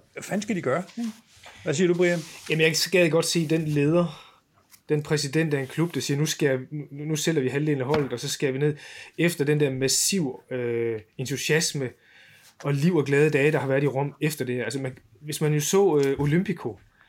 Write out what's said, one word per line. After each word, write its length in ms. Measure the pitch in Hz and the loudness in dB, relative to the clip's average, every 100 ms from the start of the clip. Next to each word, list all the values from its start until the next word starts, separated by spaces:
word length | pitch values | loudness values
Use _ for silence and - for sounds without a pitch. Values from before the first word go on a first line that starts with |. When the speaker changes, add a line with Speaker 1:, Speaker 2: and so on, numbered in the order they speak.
| _ | _
Speaker 1:
hvad 100 | - | -14
fanden 200 | - 202 | -6 -6
skal 140 | 202 185 | -4 -4
de 60 | |
gøre? 200 | 131 151 185 - 233 - _ - - - | 0 -2 -4 -8 -8 -10 _ -20 -20 -10
Hvad 100 | 170 | -4
siger 140 | 143 180 | 2 2
du, 60 | |
Brian? 240 | 175 180 170 147 - - | 4 2 0 -4 -10 -4
Speaker 2:
Jamen, 100 | 160 | 2
jeg 120 | 160 156 - | 2 2 0
gad 180 | 180 170 | 4 4
godt 160 | 160 160 | 4 2
se 220 | 175 160 | 0 0
den 160 | 160 | 0
leder, 640 | 156 147 143 175 175 - - _ _ _ _ - - | 0 2 4 4 2 -4 -20 _ _ _ _ -12 -2
den 140 | 151 | -2
præsident 520 | 147 151 143 151 160 | 0 -2 0 0 0
af 60 | 143 | -2
en 60 | 131 | -4
klub, 280 | - 170 | -2 -2
der 60 | 139 | -2
siger, 180 | - 139 | -2 0
"Nu 80 | 156 | 0
skal 200 | - 143 | 2 2
jeg, 120 | 131 131 151 147 | 0 -4 -12 -12
nu, 140 | 143 | -10
nu 120 | 151 151 | -4 -2
sælger 260 | 170 160 | 0 2
vi 60 | 127 | 0
halvdelen 320 | 139 151 139 | 0 0 0
af 60 | 123 | 0
holdet, 260 | 151 135 | 0 0
og 80 | 120 | -4
så 80 | 143 | -6
skal 240 | - 143 | -2 -2
vi 40 | 131 | 0
ned." 160 | 147 147 - - - - | -2 -2 -10 -20 -12 -2
Efter 260 | 170 170 | 0 0
den 160 | 147 151 | 0 2
der 100 | 147 | 0
massiv, 680 | 131 131 - - 196 139 123 - | 0 0 0 0 0 -2 -6 -8
øh, 500 | 127 120 117 117 110 - - | -6 -2 -2 -2 -6 -10 -10
entusiasme 680 | 127 131 - 151 165 147 127 - _ - - - - - | -6 -4 0 0 0 -4 -6 -10 _ -20 -20 -20 -20 -8
og 100 | 143 | -4
liv 220 | 143 165 170 | 0 2 2
og 80 | |
glade 260 | 131 139 151 | 4 4 4
dage, 220 | 143 147 | 4 4
der 60 | 151 | 2
har 100 | 135 | 0
været 140 | 135 | 0
i 40 | 147 | 0
Rom 280 | 127 143 - | 0 -4 -2
efter 240 | 151 151 | -4 -2
det 100 | 127 | -4
her. 100 | 123 | -4
Altså, 140 | 117 139 | -4 -4
man, 120 | 127 127 _ - | -6 -10 _ -18
hvis 200 | 147 151 | -10 -2
man 120 | 151 | 0
jo 60 | 151 | 0
så, 420 | 147 196 196 151 139 | 2 4 4 4 2
øh, 140 | 135 | 2
Olympico 580 | 143 165 196 170 117 104 _ _ | 2 2 0 -4 -8 -10 _ _